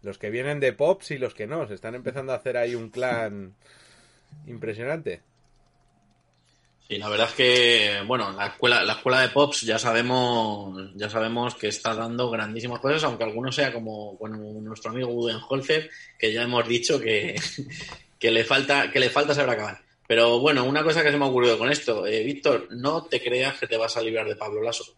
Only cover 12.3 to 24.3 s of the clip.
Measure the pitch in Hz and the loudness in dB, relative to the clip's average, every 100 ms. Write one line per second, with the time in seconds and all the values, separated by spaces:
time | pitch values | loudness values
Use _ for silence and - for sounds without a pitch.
12.3 | 113 110 113 123 120 135 156 156 113 113 | -2 -4 -6 -6 -4 0 2 0 -2 -4
13.3 | 110 131 131 139 117 110 107 104 95 107 | -4 -6 0 -2 -2 -8 -10 -12 -12 -12
14.3 | 110 107 107 107 110 - 120 127 120 120 | -10 -12 -12 -12 -10 -8 -6 -4 -2 -2
15.3 | 110 - 135 135 160 156 - - _ 110 | -4 -4 -4 0 -2 -2 -16 -20 _ -2
16.3 | 110 120 123 117 120 - 143 110 107 - | 0 0 0 2 0 2 0 2 0 0
17.3 | - - - 139 - - - - _ 113 | -4 -6 -8 -12 -12 -14 -16 -20 _ 2
18.3 | 113 113 135 143 139 - 135 127 143 147 | 4 4 0 2 0 2 2 2 2 2
19.3 | 143 135 113 104 90 _ _ _ 113 117 | 2 2 0 -4 -10 _ _ _ 4 6
20.3 | 120 143 143 123 147 156 156 147 143 139 | 6 4 4 2 2 2 4 4 4 2
21.3 | 127 123 110 123 147 - 107 98 110 117 | 4 4 4 2 0 0 0 0 0 -2
22.3 | 143 147 120 - 120 135 165 165 127 120 | 0 2 2 0 -4 -2 -2 -2 -4 0
23.3 | 123 135 135 123 113 113 117 113 113 107 | 0 0 -4 -4 0 0 -2 -2 -2 -4